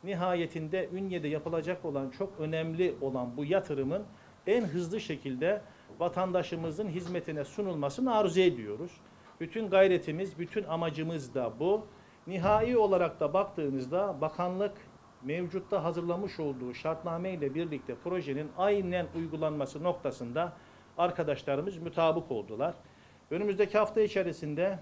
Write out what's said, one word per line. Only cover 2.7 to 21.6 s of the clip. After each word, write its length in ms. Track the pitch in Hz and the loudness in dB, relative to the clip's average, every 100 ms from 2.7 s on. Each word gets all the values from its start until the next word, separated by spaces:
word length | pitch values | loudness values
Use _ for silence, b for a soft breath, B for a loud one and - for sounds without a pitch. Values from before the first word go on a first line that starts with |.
| 160 180 - | 2 0 2
olan 360 | 135 127 123 120 | -2 -2 -4 -4
bu 80 | |
yatırımın 580 | 147 190 190 139 131 180 208 B B B - | 0 0 2 -2 0 -2 -6 B B B 2
en 180 | 233 | 2
hızlı 360 | 208 160 170 208 | 2 -2 -2 -4
şekilde 640 | - 151 139 127 160 208 B B B - | -4 -6 -4 0 0 0 B B B -2
vatandaşımızın 880 | 175 180 185 180 175 170 165 151 214 | -2 0 0 0 0 -4 -4 -2 -4
hizmetine 560 | 165 170 180 - 151 | -4 -4 -4 -4 -6
sunulmasını 680 | 139 - 196 160 143 139 254 | -6 -4 -4 -2 -2 0 2
arzu 260 | 220 202 165 | 4 4 6
ediyoruz. 500 | 185 127 104 107 175 - B B B B | 6 4 -6 -6 -8 -12 B B B B
Bütün 300 | 165 220 214 | -6 -4 4
gayretimiz, 680 | 190 190 180 180 160 196 147 | 8 8 6 2 -4 -4 -6
bütün 260 | 170 220 | -4 -4
amacımız 720 | 170 165 170 147 160 165 127 | -2 0 0 -2 -4 -4 -4
da 180 | 127 120 113 | -2 -2 0
bu. 280 | 165 208 214 B B B - | 2 2 0 B B B -6
Nihai 500 | 185 185 214 233 247 | 0 6 6 6 6
olarak 440 | 208 185 170 - | 6 6 4 2
da 140 | 151 | 2
baktığınızda 840 | 180 202 - 147 135 127 170 202 143 | 2 2 0 0 0 0 0 0 0
bakanlık 520 | 156 - 180 185 202 202 - - - - | -4 0 -2 0 -2 -4 -18 -20 -20 -14
mevcutta 640 | 127 160 175 185 190 196 | -6 -4 -2 -6 -2 0
hazırlamış 560 | 160 165 170 170 202 - | 0 -2 -2 -2 -4 -4
olduğu 340 | 151 131 123 | -4 -4 -6
şartname 560 | 120 160 160 175 165 185 | -4 -4 -4 -4 -4 -4
ile 240 | 180 143 | -2 -2
birlikte 400 | 143 170 143 - 123 | -2 -4 -6 -6 -8
projenin 440 | 175 180 143 135 151 160 | -4 -4 -2 -4 -4 0
aynen 480 | 196 202 180 180 175 165 | 2 2 0 -2 -2 -4
uygulanması 680 | 165 156 156 151 135 147 | -6 -2 -2 -2 -4 -2
noktasında 680 | 175 175 143 - 120 127 170 B B B B - | -2 -2 -4 -6 -6 -2 -4 B B B B 0
arkadaşlarımız 800 | 175 175 151 135 - 139 | 0 2 -2 -2 0 0